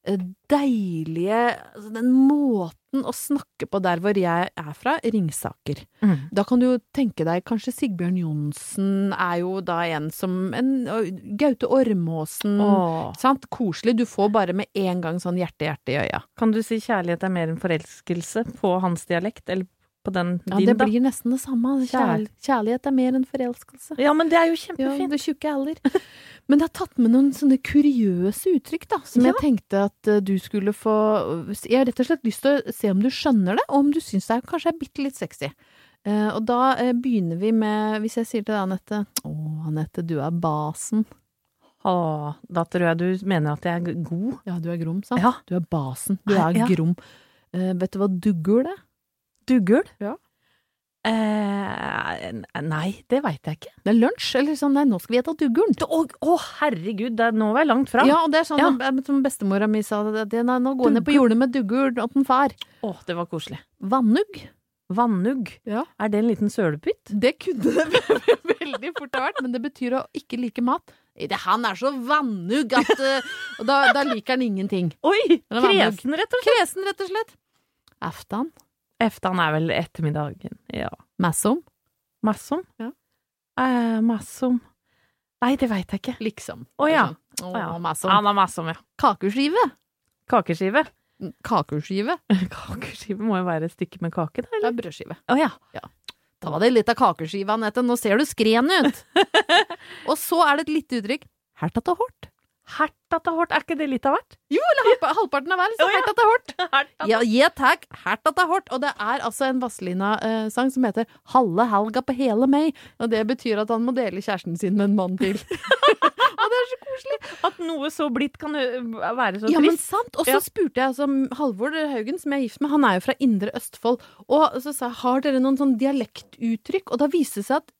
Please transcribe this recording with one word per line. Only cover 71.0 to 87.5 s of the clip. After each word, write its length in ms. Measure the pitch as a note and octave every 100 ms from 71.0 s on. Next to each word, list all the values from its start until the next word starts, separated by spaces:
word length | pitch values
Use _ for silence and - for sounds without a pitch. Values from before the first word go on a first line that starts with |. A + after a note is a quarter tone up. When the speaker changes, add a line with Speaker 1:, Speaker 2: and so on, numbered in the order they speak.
| _
Speaker 1:
Det, 240 | _ C#3+ -
han 280 | F3+ G#3+
er 120 | A#3 F3+
så 160 | B3+
vannugg 800 | C#4 A#3+ D4+ C4+ G3+ F3 C4 A#3+
at, 220 | B3+ - G#4+
eh, 320 | C4+ C4+ - - - -
og 80 | A3
da, 80 | C#4 C4+
da 100 | C#4
liker 320 | C#4 A#3 -
han 80 | B3+
ingenting. 460 | B3 G3 G3 G3 F3+ -
Speaker 2:
Oi, 160 | D4 G4+ A#4+ F4
Speaker 1:
Han 160 | _ A3+
er 80 | F#4+
vannugg. 320 | G4 A3 G3+
Speaker 2:
kresen, 160 | B3 D#4
rett 160 | A4
og 80 | B4
slett. 160 | A#4 A#4
Speaker 1:
Kresen, 320 | F4 F#4 G4
rett 160 | G4
og 80 | F#4+
slett. 240 | G4 A4+ _ _ _ _ _ _ _
Aftan. 480 | - - - G#3 D#4+ _ _ _ _ _
Speaker 2:
Aftan 400 | A3+ - F#3+ F#3
er 120 | D#3+
vel 200 | D#3 E3
ettermiddagen, 800 | - E3+ - D#3 D3+ D3 - - - _
ja. 200 | - - - _ _
Speaker 1:
Massom. 440 | F3+ - G#3 D4+ - _ _ _ _ _
Speaker 2:
Massom? 380 | G#3+ G#3 - D#4 F#4 _
Speaker 1:
Ja. 140 | A3+ - _ _ _ _ _ -
Speaker 2:
Eh, 440 | B3+ B3 A#3 A3
massom. 580 | A3+ A3 - - B3+ B3 _ _ _ _ _ _ _ _
Nei, 120 | A#3+ C4+
det 120 | B3+
vet 240 | G3+ F3+
jeg 80 | G3
ikke. 120 | - B3
Speaker 1:
Liksom. 480 | A3 - - - B2+
Speaker 2:
Å, 140 | - D4
ja. 180 | D#4 F#3 D#3 _
Speaker 1:
Sånn. 180 | -
Å, 60 | F3+